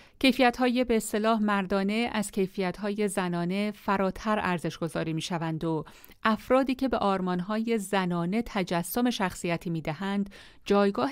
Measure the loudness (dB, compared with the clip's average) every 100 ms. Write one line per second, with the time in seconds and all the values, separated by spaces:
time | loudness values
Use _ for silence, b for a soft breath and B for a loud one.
0 | B B 2 6 4 4 2 2 2 0
1 | 0 0 2 2 2 0 0 0 0 0
2 | 0 -2 -4 -2 -2 -2 -4 -2 -4 -2
3 | 0 0 -2 0 0 0 -2 -4 -2 2
4 | 2 0 -2 0 0 -2 -4 -4 -6 -4
5 | -2 -4 -4 -4 -4 -4 -2 -4 -6 B
6 | B B -2 -2 2 2 4 0 0 2
7 | 2 0 0 -2 -2 -4 0 -2 0 0
8 | 0 0 0 -2 -2 -4 -2 -2 -2 0
9 | 0 0 -2 -2 -2 -2 -2 -4 -4 -6
10 | -4 -2 -4 B B B 2 4 4 2
11 | -2